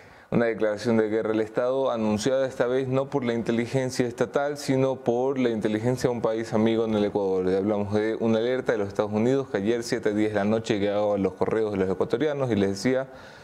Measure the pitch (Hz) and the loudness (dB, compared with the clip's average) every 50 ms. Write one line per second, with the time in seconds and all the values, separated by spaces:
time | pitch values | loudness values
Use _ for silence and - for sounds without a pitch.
0 | - - - - - - - - 117 117 113 98 107 107 104 104 104 123 113 113 | -20 -20 -20 -20 -8 -2 0 0 2 0 0 0 0 -2 -2 -2 0 2 2 4
1 | 110 107 107 113 110 107 110 110 110 107 - - 123 123 131 135 135 127 120 117 | 4 2 2 0 0 0 0 0 -2 -2 -2 -2 0 0 0 0 0 0 -2 0
2 | 110 107 107 104 104 135 127 135 135 131 - - 131 120 127 131 135 127 127 135 | 0 0 0 0 0 0 0 0 0 -2 -2 0 0 0 0 0 0 0 0 -2
3 | 135 135 - 143 123 117 117 117 110 120 117 113 120 117 - 135 131 127 123 - | 0 0 -2 -2 -2 0 -2 -2 0 0 0 0 0 0 0 -2 -2 0 0 0
4 | 127 120 117 - 127 117 - 151 143 143 147 143 - - 135 131 131 135 131 127 | 0 0 0 -2 -2 0 0 -2 -2 -2 -4 -4 -2 0 2 2 2 2 0 -2
5 | - - 117 120 127 135 139 131 127 120 113 110 98 110 107 107 110 123 127 127 | 0 0 0 2 0 0 0 0 0 0 0 0 0 0 0 0 0 0 0 0
6 | - 135 123 117 110 117 110 113 113 110 - 110 107 113 113 113 117 110 110 104 | 0 -2 0 0 -2 -2 -2 -2 -4 -2 0 2 2 4 2 2 0 2 2 2
7 | 104 101 101 104 101 95 95 92 92 92 92 98 98 104 110 101 104 101 104 107 | 2 2 0 0 0 0 0 0 2 2 2 2 2 2 0 0 0 0 0 0
8 | 107 110 110 - - 113 113 110 113 123 127 131 127 - 127 107 101 98 98 - | 0 0 0 0 0 2 2 2 2 0 0 -2 0 0 0 0 -2 -2 0 -2
9 | 107 104 104 107 110 120 131 139 135 135 - 104 98 104 117 120 113 - - 117 | -2 0 0 0 2 2 2 0 0 -2 -2 -2 0 0 0 0 -2 -2 -4 -2
10 | 104 110 104 104 107 107 107 101 98 104 110 113 110 - 113 101 98 101 101 104 | 0 0 0 2 0 2 2 0 2 2 0 0 0 0 -2 0 0 0 0 0
11 | 104 104 104 101 95 95 92 - - - 104 110 110 104 104 98 92 92 95 - | 0 2 2 2 0 0 0 -2 -2 0 0 0 0 0 0 0 0 0 0 -2
12 | 110 - - 120 143 156 147 139 135 127 113 101 98 98 98 98 - 127 131 127 | -2 -2 -2 -2 0 -2 -2 -2 -2 0 2 2 2 0 0 -2 0 0 0 0
13 | 131 131 - - - - - - | -2 -4 -10 -18 -20 -20 -20 -20